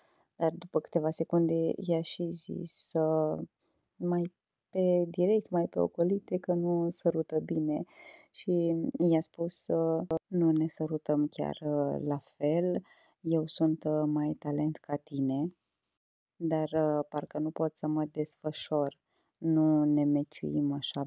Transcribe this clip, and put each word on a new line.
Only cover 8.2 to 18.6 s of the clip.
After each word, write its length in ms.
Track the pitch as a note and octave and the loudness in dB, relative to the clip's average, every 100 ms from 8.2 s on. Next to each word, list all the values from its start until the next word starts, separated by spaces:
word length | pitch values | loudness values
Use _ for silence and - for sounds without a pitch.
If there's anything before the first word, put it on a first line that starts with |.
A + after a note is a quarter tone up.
| _ | _
Și 440 | - - F3 E3+ E3 E3 - | -10 -2 2 2 0 -2 2
i-a 200 | F3 D#3+ | 4 4
spus, 480 | E3 - E3+ - - | 2 -2 -4 -4 -2
uh: 380 | E3 E3 D#3+ F3+ D#3+ - | 0 2 0 -2 -4 -2
„Nu 240 | F#3 E3 | 2 4
ne 160 | D#3 D#3+ | 4 0
sărutăm 600 | - D#3 D#3 - D3+ D3 | -2 -4 -4 -2 0 0
chiar, 300 | - D3 D3 D3+ | -2 -6 -4 -2
uh, 360 | D3 C#3+ C#3+ C#3+ | -2 0 -2 -2
la 100 | C#3+ | -4
fel. 580 | - - D3 E3 F3+ F3+ - _ _ _ | -6 -4 0 2 0 -2 -6 _ _ _
Eu 260 | E3 E3 D#3 | -2 0 0
sunt, 360 | - D#3+ D#3 | 0 0 0
uh, 200 | D#3 D3+ D3+ | -2 0 0
mai 280 | D3+ D3+ | 0 -2
talent 420 | D#3 D3+ D3 D3+ D#3 | -4 -4 -2 -2 -4
ca 180 | - D3 | -6 -8
tine, 580 | - C#3 C3+ C3+ E3 - _ _ _ _ _ _ _ - | -6 -4 -2 0 -4 -6 _ _ _ _ _ _ _ -8
dar, 320 | E3 D#3+ D#3 | -2 -2 0
uh, 320 | D#3 D#3 D3+ D3 | 0 2 0 -2
parcă 300 | D3+ D3+ D3+ | -6 -6 -4
nu 120 | D#3 | -4
pot 260 | - D#3+ - | -2 -4 -2
să 100 | D3+ | -2
mă 180 | D#3 D3+ | -2 -2
desfășor. 880 | D#3 D3+ - D#3 D3+ | -4 -6 -6 -6 -4